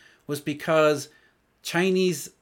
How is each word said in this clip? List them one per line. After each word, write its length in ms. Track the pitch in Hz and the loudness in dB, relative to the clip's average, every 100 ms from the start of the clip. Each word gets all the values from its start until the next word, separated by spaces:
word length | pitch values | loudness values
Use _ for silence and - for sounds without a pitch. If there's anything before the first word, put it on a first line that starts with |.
| - _ - | -20 _ -10
was 160 | 147 | -8
because 680 | 156 147 - 160 151 143 - _ _ _ _ _ | -6 -8 0 4 4 2 -4 _ _ _ _ _
Chinese, 720 | - 170 190 185 185 143 - _ | -4 0 2 2 0 -2 -10 _